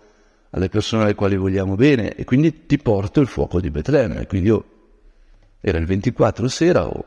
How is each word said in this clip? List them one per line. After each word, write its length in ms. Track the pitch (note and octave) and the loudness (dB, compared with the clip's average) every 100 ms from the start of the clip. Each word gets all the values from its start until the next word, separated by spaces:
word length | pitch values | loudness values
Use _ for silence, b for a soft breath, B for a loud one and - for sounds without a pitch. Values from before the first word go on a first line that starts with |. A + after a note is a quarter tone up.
| b b b b b | b b b b b
alle 180 | - F#2 | -4 -2
persone 340 | G#2+ - A2+ | -2 -2 0
alle 100 | G#2+ | 0
quali 220 | G#2 G2+ G2 | 2 0 0
vogliamo 400 | F#2+ F#2+ F#2+ G2 | 0 0 -2 2
bene, 380 | C#3 C3 G2 | 4 4 0
e 100 | - | -6
quindi 420 | - B2+ D#3+ - - | 0 2 2 0 -2
ti 120 | C#3+ | -2
porto 420 | - G2+ G2+ - | 2 0 0 0
il 80 | C3 | 0
fuoco 320 | - C#2 F2 | 0 -2 -2
di 100 | F#2 | -2
Betlemme. 580 | D2+ D#2 C#3+ A2 - - | -4 0 0 0 -4 -4
Quindi 200 | G2 F#2+ | -2 2
io, 180 | G#2 - _ _ _ - _ _ _ _ _ | 0 -2 _ _ _ -20 _ _ _ _ _
era 180 | - E2 | -4 -2
il 80 | E2 | -2
ventiquattro 640 | F#2+ B2 - A#2+ - B2 | -2 -2 0 0 0 -4
sera, 400 | - E3 C#3+ C#2 | 0 2 2 0
ho, 180 | - | -6